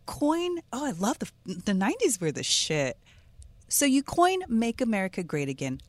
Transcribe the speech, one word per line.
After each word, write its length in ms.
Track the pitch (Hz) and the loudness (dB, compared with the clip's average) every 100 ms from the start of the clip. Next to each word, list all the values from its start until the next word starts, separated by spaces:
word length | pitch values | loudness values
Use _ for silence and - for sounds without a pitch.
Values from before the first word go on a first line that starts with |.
| - | -12
coin, 540 | - 294 330 359 339 - | -2 2 2 0 -4 -6
oh, 140 | 247 285 | -6 -4
I 60 | |
love 260 | 170 202 302 | -2 -2 -2
the, 120 | 220 - | -6 -12
the 300 | - 185 208 | -10 -6 0
nineties 440 | 190 196 440 381 - | 0 2 2 0 2
were 140 | 160 | -2
the 100 | 123 | -2
shit. 520 | - - - 156 135 - - - - - - - - | 0 0 0 0 0 -4 -14 -20 -20 -20 -20 -20 -4
So 160 | - | 2
you 180 | 285 269 | 4 4
coin 360 | 277 - 349 381 370 | 2 4 4 4 0
"Make 320 | 226 233 233 | 0 0 0
America 420 | 247 208 190 190 | 0 0 -2 -4
Great 260 | 175 151 139 | -4 -2 -2
Again." 300 | 135 135 131 | -4 -4 -6